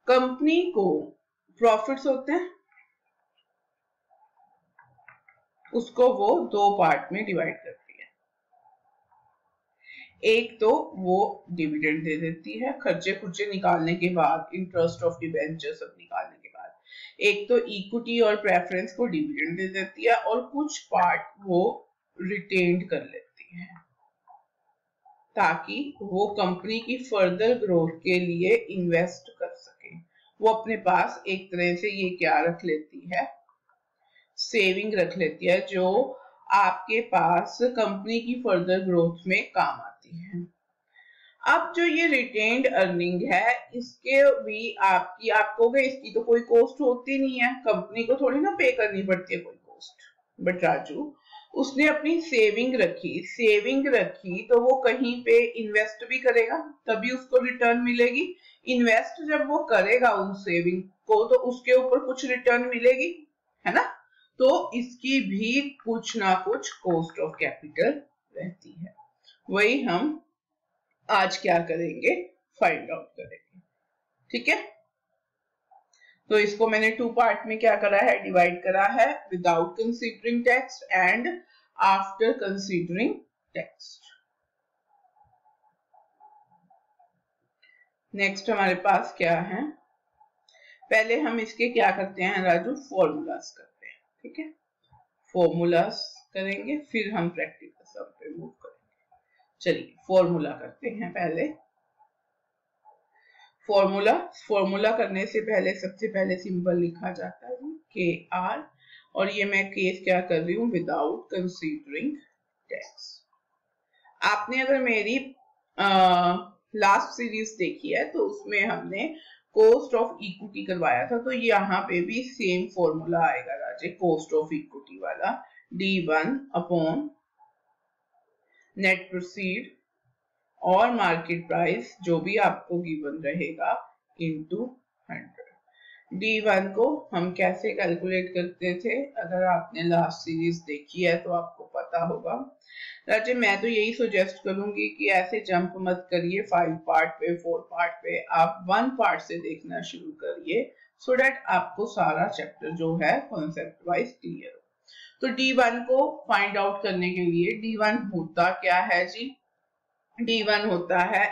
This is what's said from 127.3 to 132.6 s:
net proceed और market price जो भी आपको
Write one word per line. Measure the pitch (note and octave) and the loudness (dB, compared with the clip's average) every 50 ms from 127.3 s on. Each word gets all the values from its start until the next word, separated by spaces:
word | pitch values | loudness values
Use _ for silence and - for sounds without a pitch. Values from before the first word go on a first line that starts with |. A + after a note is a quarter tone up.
| _ _ - _ _ _ _ _ _ _ _ _ _ _ _ _ _ _ _ _ _ _ _ _ _ _ _ _ - | _ _ -20 _ _ _ _ _ _ _ _ _ _ _ _ _ _ _ _ _ _ _ _ _ _ _ _ _ -6
net | F#3+ F#3+ F#3 F#3 F#3 - - | 0 2 2 2 2 -2 -8
proceed | F#3 F3+ F3+ - - G#3 F#3+ F#3 F#3 A#3 - - _ _ _ _ _ _ _ _ _ _ _ _ _ _ _ _ _ - | -8 -8 -8 -10 -10 -6 -4 -4 -4 -4 -8 -12 _ _ _ _ _ _ _ _ _ _ _ _ _ _ _ _ _ -4
और | - F3+ F#3 G3+ A#3 B3 A#3+ | 0 4 4 6 6 4 2
market | A3 F#3+ F3 E3 E3 - E3+ E3+ E3+ - | 2 2 2 0 0 -2 -4 -6 -6 -4
price | - E3 E3+ E3+ E3 F#3+ A#3 B3 - - - F3+ | -2 0 0 2 0 0 -2 -4 -10 -14 -8 -2
जो | F3 E3 D#3+ | 0 0 0
भी | D#3+ F#3+ G3+ G#3+ | 0 0 2 2
आपको | G3 E3+ - - | 2 2 2 -2